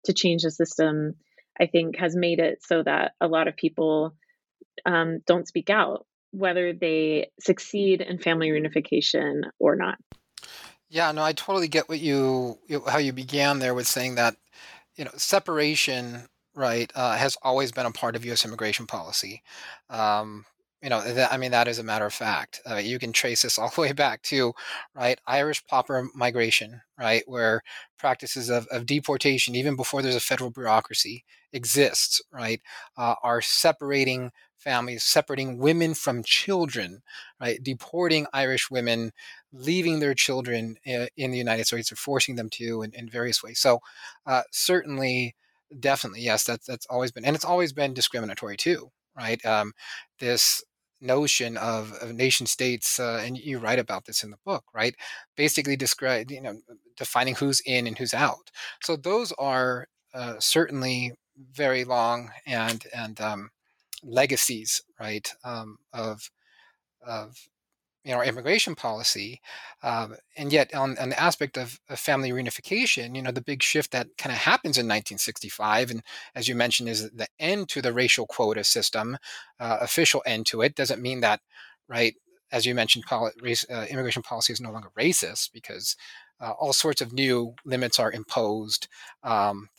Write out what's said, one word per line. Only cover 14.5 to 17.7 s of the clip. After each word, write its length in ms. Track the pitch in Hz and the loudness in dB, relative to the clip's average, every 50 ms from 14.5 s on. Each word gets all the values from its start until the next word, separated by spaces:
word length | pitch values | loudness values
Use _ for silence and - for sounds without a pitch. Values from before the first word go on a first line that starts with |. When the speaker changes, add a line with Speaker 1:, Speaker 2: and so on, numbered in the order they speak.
| _ - - - - - - _ _ | _ -20 -20 -20 -20 -20 -20 _ _
Speaker 2:
you 100 | - 151 | -10 -10
know, 60 | - - | -10 -6
separation, 1120 | - - - - 196 - - 165 151 151 147 151 143 - - 135 127 123 120 120 123 123 - _ _ _ _ - | -4 0 2 2 2 2 2 0 2 2 2 2 2 2 0 0 -2 -4 -6 -10 -12 -16 -18 _ _ _ _ -6
right, 380 | 147 135 123 117 120 117 - - | -2 0 0 2 0 -2 -2 -2
uh, 220 | 135 127 123 113 | -2 0 0 2
has 220 | - 127 139 - - - | 2 2 0 0 0 0
always 300 | 135 127 131 135 123 | 0 2 2 0 0